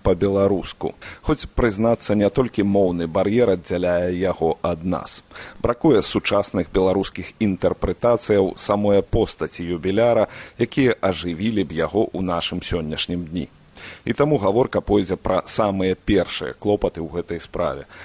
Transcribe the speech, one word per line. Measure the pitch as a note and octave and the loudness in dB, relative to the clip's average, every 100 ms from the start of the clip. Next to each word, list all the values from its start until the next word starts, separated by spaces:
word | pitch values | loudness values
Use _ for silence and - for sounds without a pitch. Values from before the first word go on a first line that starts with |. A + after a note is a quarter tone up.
па-беларуску. | G2 F#2 G2 G2 G2 F#2+ - - - - - - | 0 2 2 4 2 2 -4 -8 -8 -8 -18 -8
Хоць, | - D#3 - | -4 -2 -4
прызнацца, | - B2 G2 A2+ A#2 - | 0 0 2 2 2 2
не | G#2 G2+ | 2 2
толькі | - A#2+ - G2+ | 2 -2 0 2
моўны | G2+ F#2 F2 E2+ | 4 2 0 -2
бар'ер | F2 G2 A2+ A#2 F2+ | 0 2 4 4 2
аддзяляе | E2+ F2+ F2+ F2 F2+ | 0 -2 0 0 0
яго | F2+ F#2 - E2 D2+ | 0 -2 0 0 0
ад | E2+ E2 | -2 -4
нас. | F2+ D#2+ - - - - - - | -4 -4 -6 -14 -16 -20 -18 -6
Бракуе | A#2+ B2 D#3+ A2+ | -4 2 4 4
сучасных | - G#2+ - G2+ G2+ G2 - | 4 -2 0 0 0 -2 -2
беларускіх | F#2+ F#2 F#2+ F#2 - F2+ - | 2 2 2 -2 -6 -10 -2
інтэрпрэтацыяў | G#2+ F#2 F#2 F2 F#2+ F2+ A#2+ A#2 - G#2 F#2+ - | 0 2 0 0 -4 0 0 2 2 2 2 0
самой | - G#2 G#2 G2+ | -2 0 2 2
постаці | F#2+ A#2 G2 - D#2 - | 2 0 0 -2 -8 -6
юбіляра, | F2 F2 F#2 G2 A#2+ A2 G2 - - - | -6 -4 -2 2 4 4 0 -4 -10 -4
якія | B2 - C3 - | -2 2 2 2
ажывілі | F#2+ E2 F2 E2 G#2+ G#2+ | 0 -2 -4 -4 -2 0
б | D#2 | -2
яго | D#2+ D#2+ G2+ | -2 0 0
ў | - F2 | 0 -2
нашым | F#2 E2+ - F2+ | -4 -2 -4 -6
сённяшнім | - F2+ D#2 D#2 - F2 | -4 -4 -4 -6 -4 -6
дні. | D#2+ E2+ C#2 - _ - - - | -6 -6 -8 -12 _ -20 -20 -10
І | A#2 | -4
таму | A#2+ D3 C#3 | 0 2 2
гаворка | G2 G#2+ B2+ F#2+ | 2 2 2 -2
пойдзе | - G2+ F2+ F#2 | 0 0 0 -2
пра | F#2 F#2 - | -2 -2 0
самыя | - G#2+ G2 F#2+ F#2 | 0 0 0 0 -2
першыя | - G2+ E2+ - D2+ | 0 0 0 -4 -8
клопаты | - G#2 G#2 F2+ E2 | -6 -2 0 0 -4
ў | D#2+ | -8
гэтай | E2+ E2+ E2+ | -8 -8 -8
справе, | - F2 E2 C#2 - - | -8 -4 -4 -4 -12 -20